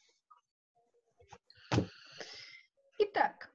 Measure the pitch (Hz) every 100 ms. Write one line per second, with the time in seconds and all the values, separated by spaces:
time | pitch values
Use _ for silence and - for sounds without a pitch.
0 | _ _ _ _ _ _ _ _ _ _
1 | _ _ - - _ - - 113 92 -
2 | - - - - - - _ _ _ -
3 | 415 370 233 - -